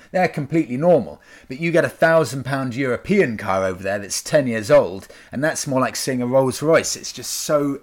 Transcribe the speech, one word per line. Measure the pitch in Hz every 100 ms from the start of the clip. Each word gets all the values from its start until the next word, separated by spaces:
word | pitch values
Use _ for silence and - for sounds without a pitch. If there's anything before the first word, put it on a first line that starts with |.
| -
They're | 180 170
completely | - 135 165 117 127
normal. | 175 156 80 73 _ - -
But | 135
you | 170
get | 160 135
a |
thousand | - 165 165 151 135
pound | 127 139 127 117
European | 131 113 - 202 147 104
car | 104 95 95
over | 90
there | 95 104
that's | 98 -
ten | - 151 127
years | 113 107
old, | 147 95 95 - - -
and | 117
that's | 156 131 147
more | 131
like | 120 -
seeing | - 127
a | 123
Rolls | 135 131 117
Royce. | 151 151 - 98
It's | -
just | - 117
so | - - 147 143 135